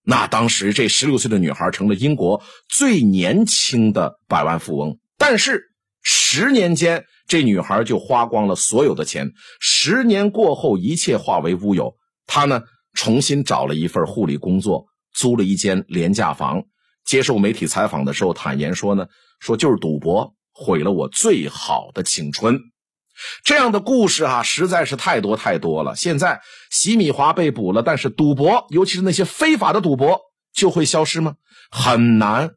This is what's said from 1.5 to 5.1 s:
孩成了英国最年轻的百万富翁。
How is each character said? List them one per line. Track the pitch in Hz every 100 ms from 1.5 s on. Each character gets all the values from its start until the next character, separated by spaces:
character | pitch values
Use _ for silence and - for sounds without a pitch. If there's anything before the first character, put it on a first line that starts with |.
孩 | 71 87
成 | - 101
了 |
英 | 98 139 139
国 | 90 104 - - _
最 | - 277 196
年 | 110 95 90 180 220
轻 | - - 123 110
的 | 101 78 - _
百 | 80
万 | 76 82
富 | - 73
翁。 | 76 - _